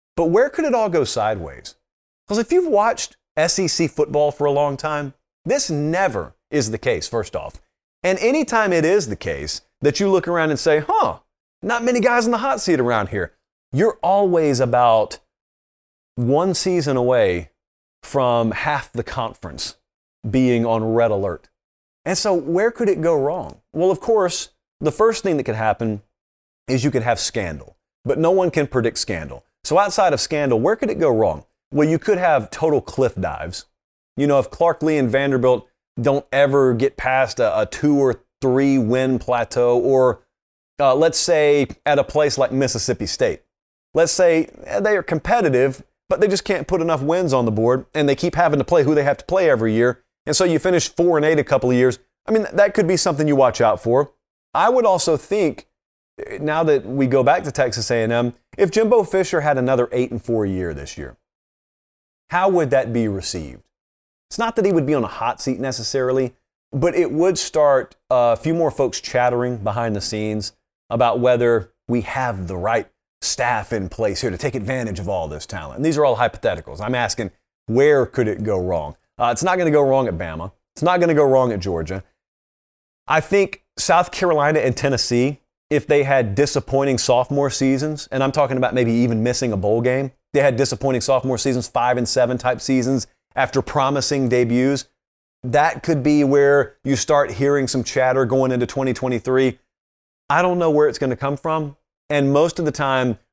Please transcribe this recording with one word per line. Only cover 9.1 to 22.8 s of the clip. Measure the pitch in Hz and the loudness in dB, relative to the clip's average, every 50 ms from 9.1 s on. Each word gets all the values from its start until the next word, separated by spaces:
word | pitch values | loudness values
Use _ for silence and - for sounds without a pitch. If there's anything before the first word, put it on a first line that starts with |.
| 98 | -8
case | - - 87 76 69 73 76 - - _ _ _ - | -8 -8 -8 -8 -8 -6 -8 -10 -10 _ _ _ -2
that | - 147 143 - | -2 -2 0 0
you | 202 196 | 0 2
look | 190 180 170 | 2 0 0
around | 170 175 170 160 156 | 0 -2 -2 0 0
and | 147 131 | -2 0
say, | - 165 151 156 | 0 2 2 2
"Huh, | 147 - 403 440 392 107 - - _ _ _ _ _ _ _ - - | 0 0 0 0 0 0 -4 -8 _ _ _ _ _ _ _ -10 -6
not | 196 240 240 233 | -4 -4 -2 0
many | 247 247 247 | 0 0 2
guys | 202 247 240 240 226 | 2 2 2 2 2
in | 233 | 0
the | 240 214 | 0 0
hot | 240 277 - 214 | 0 -2 -4 -2
seat | - 190 170 135 | 0 0 0 2
around | 123 120 120 110 101 - | 2 0 0 0 -2 -2
here," | - 101 85 - _ _ _ _ _ _ _ - - | -4 -6 -6 -6 _ _ _ _ _ _ _ -6 -2
you're | 135 202 226 - - - | 0 2 0 0 0 0
always | 175 196 202 202 185 175 165 156 147 135 120 | 0 2 2 2 2 2 2 2 2 2 0
about | 131 120 117 123 123 120 113 110 107 - - - _ _ _ _ _ _ _ _ _ _ _ _ _ _ _ _ _ _ - | 0 0 2 4 4 4 4 4 2 0 -4 -16 _ _ _ _ _ _ _ _ _ _ _ _ _ _ _ _ _ _ -6
one | - 120 120 135 151 180 190 175 | -4 0 0 2 2 2 0 0
season | - - 190 180 175 143 147 135 | -2 -2 0 0 0 0 0 0
away | 127 123 123 127 120 107 95 87 87 82 - _ _ _ _ _ _ _ _ _ _ - | 0 2 2 2 2 2 2 0 -2 -4 -10 _ _ _ _ _ _ _ _ _ _ -12
from | - - 139 127 123 120 117 113 113 104 | -4 -2 0 0 2 2 2 0 0 -2
half | - - 151 147 135 - - - | -4 -4 -4 -4 -4 -6 -8 -8
the | 117 117 | -10 -8
conference | - - 131 120 - - - - 85 67 64 - - - _ _ _ _ _ _ _ _ _ - 110 | -8 -6 -8 -8 -8 -10 -12 -16 -14 -10 -10 -10 -10 -12 _ _ _ _ _ _ _ _ _ -10 -2
being | 104 131 127 127 123 117 117 | 0 2 2 4 2 2 2
on | 117 113 113 110 113 113 | 0 0 -2 0 0 2
red | 117 117 113 | 2 2 2
alert. | 107 98 98 95 80 - _ _ _ _ _ _ _ _ _ _ _ _ - | 0 0 -2 -4 -6 -8 _ _ _ _ _ _ _ _ _ _ _ _ -6
And | - 190 | -4 -4
so | 185 - 214 185 | -2 0 0 0
where | 170 131 147 170 185 208 233 | 0 0 -2 -2 0 0 0
could | 233 - | 0 0